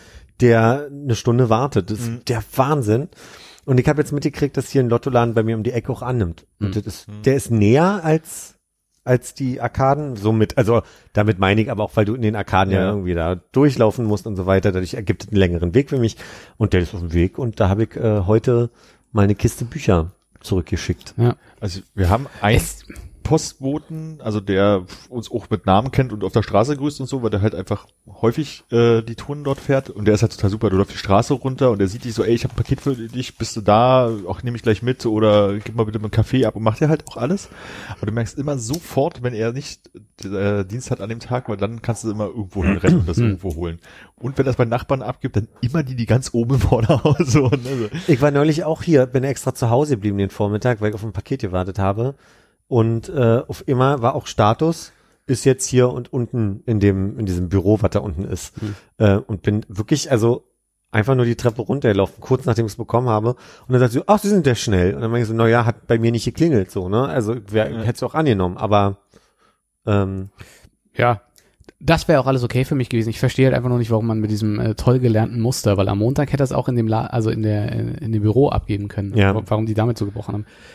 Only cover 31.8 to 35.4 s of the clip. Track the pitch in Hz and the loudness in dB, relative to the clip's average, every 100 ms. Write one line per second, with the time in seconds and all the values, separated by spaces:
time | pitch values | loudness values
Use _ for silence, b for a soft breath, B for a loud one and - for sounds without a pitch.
31.8 | 95 117 123 110 107 120 - - - 135 | 0 -2 -6 -2 0 0 0 -4 -4 -2
32.8 | 139 123 113 127 127 - 110 117 104 107 | -2 -6 -6 -8 -8 -8 -8 -4 2 4
33.8 | 127 131 117 104 90 95 120 117 113 104 | 6 4 2 -2 -6 -8 -8 -2 0 0
34.8 | 120 127 117 107 107 104 | 0 -2 0 2 6 6